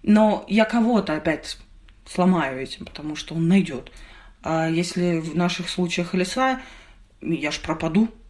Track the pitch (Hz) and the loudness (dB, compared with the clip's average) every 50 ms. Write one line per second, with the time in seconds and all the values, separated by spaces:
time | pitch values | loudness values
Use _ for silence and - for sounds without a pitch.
0 | - - 208 214 220 214 202 190 - - 190 214 220 220 226 240 220 233 247 214 | 4 6 6 6 6 6 4 0 -2 0 2 2 4 4 4 2 2 4 2 2
1 | 190 - 156 156 151 165 156 151 - - - - - - - - - - - _ | 2 0 -4 -2 0 -2 -2 -2 -4 -12 -16 -16 -18 -20 -20 -20 -20 -20 -20 _
2 | _ - - - 180 185 185 170 151 135 131 131 135 - - - - - - - | _ -8 -2 2 4 4 4 2 0 -2 -4 -8 -10 -10 -12 -14 -16 -16 -14 -12
3 | 147 151 151 147 - - 160 165 165 165 185 196 180 165 143 123 - - - - | -10 -10 -10 -10 -10 -8 -4 -2 2 4 4 4 4 2 -4 -10 -10 -12 -20 -20
4 | - - - - - - - _ - - 160 160 160 165 165 165 175 175 - 185 | -20 -20 -20 -20 -20 -20 -20 _ -6 -2 -2 0 0 0 0 0 -2 -2 -2 -2
5 | 175 175 170 160 160 165 147 170 175 175 - - 175 - - - 180 170 - - | 0 0 0 -2 -4 -4 -2 0 0 0 -2 -4 -8 -8 -4 -2 -2 -2 -2 -4
6 | 175 170 - 185 180 180 - 254 262 262 254 262 - - - - - - - - | -4 -2 -2 -2 -2 -2 0 0 0 0 0 -2 -6 -16 -20 -20 -20 -20 -20 -20
7 | - _ _ _ - - 170 147 139 151 143 - - - 160 165 165 160 156 196 | -20 _ _ _ -4 -4 -4 -2 -2 -4 -6 -6 -6 -6 -6 -4 -4 0 2 2
8 | 220 226 - - - - | 0 0 -2 -14 -20 -20